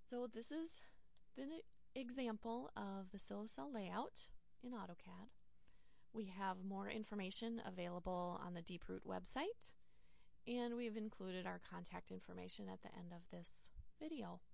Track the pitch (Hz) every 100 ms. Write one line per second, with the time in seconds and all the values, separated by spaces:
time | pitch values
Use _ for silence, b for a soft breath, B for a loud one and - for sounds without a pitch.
0 | - 240 247 220 233 302 330 - B B
1 | B - - - 277 320 - - - -
2 | 247 254 247 220 233 233 269 - 202 196
3 | 190 196 - 202 214 - 277 240 185 185
4 | 262 - - - - - 247 240 185 175
5 | - 180 220 - - - b b b b
6 | b 226 196 185 196 185 185 196 196 220
7 | 214 208 185 - 226 226 - 185 175 175
8 | 175 180 175 180 180 175 170 180 - 185
9 | 202 185 185 - 392 480 - - b b
10 | b b b b - 240 240 240 233 214
11 | 214 - 185 185 185 180 - 175 180 180
12 | - 185 - 180 180 - 196 185 196 -
13 | 175 175 175 180 175 - - - - -
14 | 311 311 190 175 -